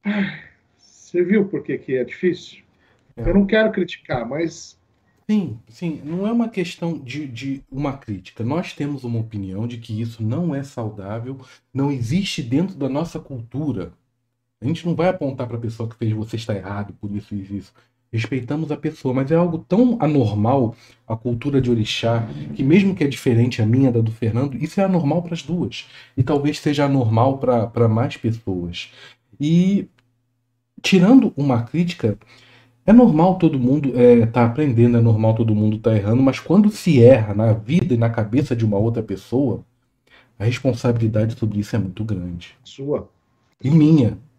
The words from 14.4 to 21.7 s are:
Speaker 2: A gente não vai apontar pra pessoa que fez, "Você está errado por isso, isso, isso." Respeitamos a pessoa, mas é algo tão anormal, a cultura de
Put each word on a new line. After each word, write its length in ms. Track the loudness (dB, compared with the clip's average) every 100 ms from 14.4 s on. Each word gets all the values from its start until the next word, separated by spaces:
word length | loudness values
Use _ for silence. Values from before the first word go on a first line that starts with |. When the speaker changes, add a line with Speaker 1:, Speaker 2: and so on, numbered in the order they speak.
| _ _
Speaker 2:
A 40 | -6
gente 200 | -4 -4
não 80 |
vai 140 | 0 0
apontar 400 | 0 -6 -6 -8
pra 100 | -6
pessoa 300 | -8 -8 -10
que 80 | -4
fez, 160 | -4
"Você 240 | -2 -6 -8
está 180 | -6
errado 400 | -6 -6 -8 -10 -10
por 100 | -10 -10
isso, 180 | -8
isso, 200 | -12 -8 -12
isso." 180 | -12 _ _ _ _
Respeitamos 580 | -6 -4 -6 -6 -6 -4
a 60 | -6
pessoa, 380 | -6 -6 -4
mas 180 | -2 0
é 40 | 2
algo 240 | 2 -2
tão 380 | -2 2 2 2
anormal, 760 | 2 2 0 0 2 2 0 -4 _ _ _
a 80 | -6
cultura 460 | -4 -4 0 0
de 100 | 2